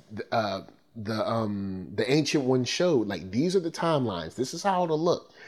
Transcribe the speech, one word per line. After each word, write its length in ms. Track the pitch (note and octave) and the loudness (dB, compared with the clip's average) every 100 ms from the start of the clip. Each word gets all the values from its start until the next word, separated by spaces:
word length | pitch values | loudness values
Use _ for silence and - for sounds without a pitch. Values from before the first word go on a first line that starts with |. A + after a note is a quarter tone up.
| - | -14
th-, 140 | A2 - | -12 -2
uh, 320 | A#2 G#2 F#2+ D#2+ - _ | -2 0 -4 -8 -20 _
the, 320 | A#2 G#2 A2 G2 | -10 -4 -2 0
um, 600 | A2+ G#2+ G2+ G2 F#2 D#2 | 0 -2 -2 -4 -6 -6
the 140 | G2+ A2+ | -2 2
Ancient 360 | D3+ C#3+ D#3 | 2 4 2
One 200 | B2+ B2+ | 2 2
showed, 440 | A#2+ - F3+ C#3 G#2 | 2 0 2 4 2
like, 220 | F2+ F#2 | -4 -4
these 260 | A2 F3+ F#3 | 0 2 2
are 40 | |
the 100 | E3 | 0
timelines. 640 | - E3 D3+ A#2 F2 E2 | -2 0 2 0 -2 -6
This 180 | - C3 | -4 -6
is 100 | E3+ | -2
how 220 | G3+ F#3 | 0 2
it'll 160 | F3 D#3 | 2 2
look. 320 | E3+ - - - | 2 0 -4 -20